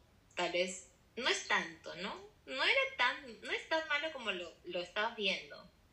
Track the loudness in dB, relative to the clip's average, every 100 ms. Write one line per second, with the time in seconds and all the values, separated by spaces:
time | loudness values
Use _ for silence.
0 | _ -20 -12 -2 0 2 0 -2 -12 _
1 | _ -2 2 2 4 2 2 -6 -10 -6
2 | -6 -6 -12 -18 -6 2 4 6 4 4
3 | 2 2 -8 -10 -4 -4 2 0 2 0
4 | 0 -4 -4 -2 -4 -10 -6 -4 -2 0
5 | 0 2 0 0 -4 -14 -18 -20 -20